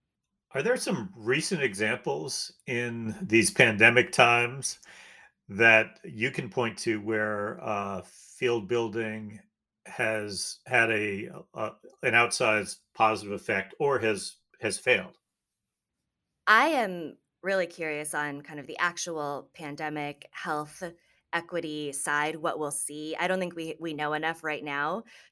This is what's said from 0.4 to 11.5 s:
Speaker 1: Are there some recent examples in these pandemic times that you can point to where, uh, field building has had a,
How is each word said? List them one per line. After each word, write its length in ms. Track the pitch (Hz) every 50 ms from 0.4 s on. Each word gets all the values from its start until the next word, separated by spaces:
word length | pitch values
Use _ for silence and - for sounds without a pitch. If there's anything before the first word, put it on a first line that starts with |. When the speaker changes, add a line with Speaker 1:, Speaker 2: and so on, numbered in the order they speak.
| _ _ -
Speaker 1:
Are 100 | 135 143
there 140 | 226 254
some 360 | 254 - 311 208 139 107 92 -
recent 480 | 120 107 110 131 151 165 - 202 160 139
examples 880 | 123 95 95 110 107 120 127 - - - - - 135 - - - - - _ _
in 480 | - 127 120 123 120 117 117 113 110 104 -
these 300 | 95 92 107 113 104 -
pandemic 640 | - - 135 117 110 98 110 113 117 123 120 - -
times 680 | - 127 117 117 120 120 120 127 139 131 - - - - - - - - - - - - - _ _ _ -
that 520 | 101 95 113 113 113 110 110 95 - - -
you 260 | 180 135 110 113 135
can 180 | - - 135 113
point 300 | - 135 120 113 104 -
to 220 | - 120 110 107
where, 580 | 101 110 110 107 107 107 107 104 101 107 - 120 -
uh, 400 | 113 107 101 101 98 98 92 92
field 640 | - - - - - - - 131 123 120 117 101 90
building 720 | 120 117 117 110 101 113 113 110 107 110 107 104 107 101 - _ _ _ _ _ _ _ _
has 720 | - - - 120 110 110 110 104 104 101 90 - - - - _
had 240 | - 127 120 113 113
a, 380 | 113 107 107 104 101 98 110 - - - - _